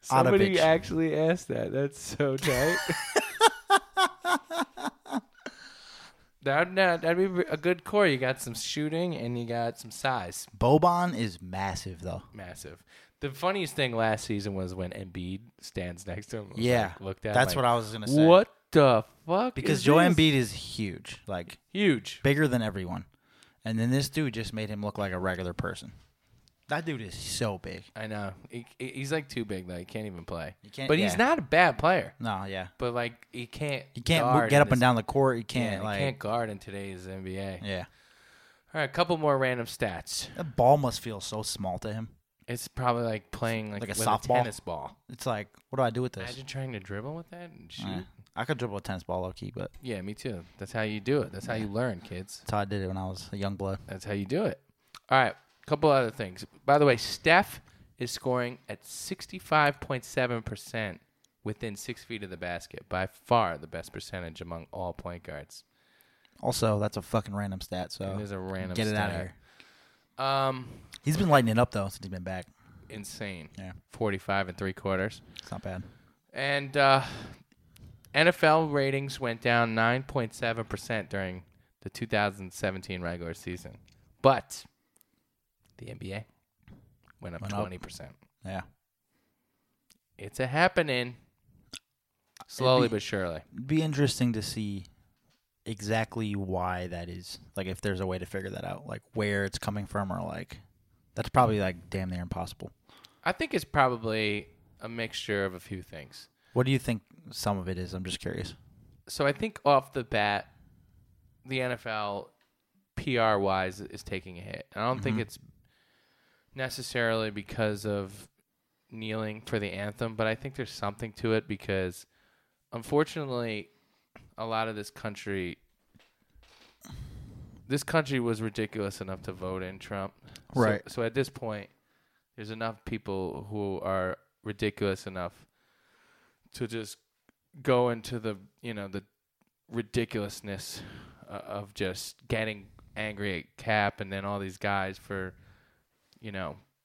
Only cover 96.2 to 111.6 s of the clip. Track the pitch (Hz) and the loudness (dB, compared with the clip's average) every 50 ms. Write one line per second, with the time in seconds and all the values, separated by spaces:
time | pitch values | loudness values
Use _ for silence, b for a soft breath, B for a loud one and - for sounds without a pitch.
96.2 | 110 104 101 98 98 92 92 90 90 90 90 90 90 90 87 85 87 87 87 90 | -4 -2 -2 -4 -2 -2 -2 -2 -2 -2 -2 -4 -6 -6 -8 -8 -10 -10 -10 -12
97.2 | 90 - - - - - _ 98 95 95 92 - - 104 95 92 98 92 92 92 | -12 -14 -16 -16 -18 -10 _ -6 -6 -6 -6 -4 -2 -2 -2 0 -2 -2 -2 -4
98.2 | 90 - - 98 - 95 101 - 87 87 92 - - - - - _ _ _ 113 | -6 -6 -6 -6 -6 -6 -8 -6 -6 -8 -8 -8 -10 -10 -12 -12 _ _ _ -2
99.2 | 104 104 101 98 98 95 - - - - 104 104 98 - - 104 101 95 90 92 | 0 0 2 0 0 -2 -4 -4 -4 -4 -4 -4 -6 -4 -4 -4 -2 -2 -4 -6
100.2 | 87 80 78 80 87 _ - - - _ _ _ _ _ _ _ _ _ _ - | -6 -6 -8 -8 -10 _ -14 -18 -18 _ _ _ _ _ _ _ _ _ _ -6
101.2 | 113 - - 127 127 113 110 104 98 92 90 85 87 - - 95 92 92 90 90 | -6 2 4 6 6 6 4 2 0 0 -2 -4 -10 -6 -6 -4 -4 -4 -4 -6
102.2 | 87 87 - 87 87 - - _ - - - _ _ B B B B B B B | -6 -6 -4 -6 -6 -8 -8 _ -14 -14 -14 _ _ B B B B B B B
103.2 | B 165 185 - 320 294 - 185 - - - 151 135 127 123 117 110 113 110 110 | B -4 -2 -2 -4 -2 -2 -4 -4 0 4 4 4 4 4 0 -2 -2 0 2
104.2 | 107 104 104 104 104 - - _ _ _ _ _ - 113 117 117 113 110 - - | 2 2 0 -2 -4 -10 -20 _ _ _ _ _ -12 -10 -6 -6 -6 -6 -6 -8
105.2 | - - 104 101 98 98 92 90 - - 101 92 90 - - 78 69 67 - - | -4 -2 0 0 0 -2 -4 -8 -12 -10 -10 -10 -10 -12 -16 -16 -16 -16 -20 -20
106.2 | - _ _ b b b b 123 127 131 135 127 - - 117 104 _ _ - - | -20 _ _ b b b b 2 4 4 2 2 2 -2 -4 -4 _ _ -20 -20
107.2 | - - - - - 117 101 98 90 90 92 87 92 87 95 92 92 92 - - | -20 -16 -10 -4 -2 0 0 0 -2 -4 -4 -4 -6 -6 -6 -6 -6 -6 -6 -6
108.2 | - 92 - - 92 - - - - - - - - - - _ _ - - - | -6 -6 -6 -6 -6 -8 -10 -14 -20 -20 -20 -20 -20 -20 -20 _ _ -12 -4 0
109.2 | 143 139 143 - 220 220 - - _ 143 143 135 135 - - 139 120 - - 107 | 2 0 2 0 -4 -6 -6 0 _ 6 6 6 4 2 -6 -6 -4 -2 0 2
110.2 | 104 104 101 98 - - _ _ - - _ _ _ _ _ _ _ _ _ _ | 2 2 0 0 -4 -8 _ _ -20 -20 _ _ _ _ _ _ _ _ _ _
111.2 | _ _ _ _ _ 131 131 131 | _ _ _ _ _ -6 -4 -2